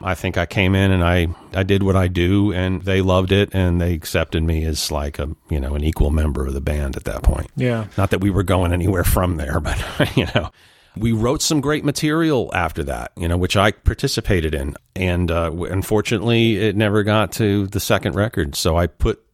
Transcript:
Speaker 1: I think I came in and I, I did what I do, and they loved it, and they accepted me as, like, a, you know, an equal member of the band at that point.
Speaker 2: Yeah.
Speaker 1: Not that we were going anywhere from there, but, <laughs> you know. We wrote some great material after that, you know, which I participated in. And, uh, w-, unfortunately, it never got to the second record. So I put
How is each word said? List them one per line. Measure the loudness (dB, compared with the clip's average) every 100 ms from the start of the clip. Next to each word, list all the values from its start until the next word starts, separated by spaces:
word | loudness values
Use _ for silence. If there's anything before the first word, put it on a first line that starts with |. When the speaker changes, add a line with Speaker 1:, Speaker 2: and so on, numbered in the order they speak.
Speaker 1:
I | -6
think | -4 -2 -2
I | -2
came | 2 2 4
in | 4
and | 4
I, | 4 2 0 -4 -6
I | -4
did | 0 2
what | 2 2
I | 2
do, | 2 2 2 2
and | 0 -2 -2
they | 0 2
loved | 4 2 4
it, | 2 2
and | 2 2 2
they | 0
accepted | -2 -2 -2 0 0
me | 0 0
as, | 0 -2 -4
like, | -4 -4 -6
a, | -8 -10 -6
you | -4
know, | -2
an | -2
equal | 0 2 2
member | 2 0 0 -4
of |
the | -4
band | -2 -2 -4 -6
at |
that | -8 -2
point. | 0 0 -4 -4
Speaker 2:
Yeah. | -2 -2 -4 -2
Speaker 1:
Not | 0
that | 0
we | 2
were | 0
going | 2 2 2
anywhere | 2 0 2
from | 2 2 0 -2
there, | -4 -4
but, | -2 -4 -4 -2
<laughs> | 0 0
you | 0
know. | -2 -4 -10 -20 _ _ -4
We | -2
wrote | 0 0 0
some | 0 0
great | 0 -2
material | -2 -2 -2 0 2 0 0
after | -2 -2 -4
that, | -6 -6 -8 -6
you | -2
know, | 0
which | 2 2
I | 0
participated | 0 -2 -2 -2 -2 0 0 0 -4
in. | -6 -8 -14 -4
And, | 0 0 0
uh, | 0 -2
w-, | -4 -4
unfortunately, | -4 -2 -2 0 -2 2 2 2 2
it | 0 0
never | 2 2
got | 2 2 0
to | 0 2 2 0
the | -4
second | 0 0 0 -2
record. | -2 -2 -4 -2
So | 0 2
I | 0
put | 0 -2 -2 _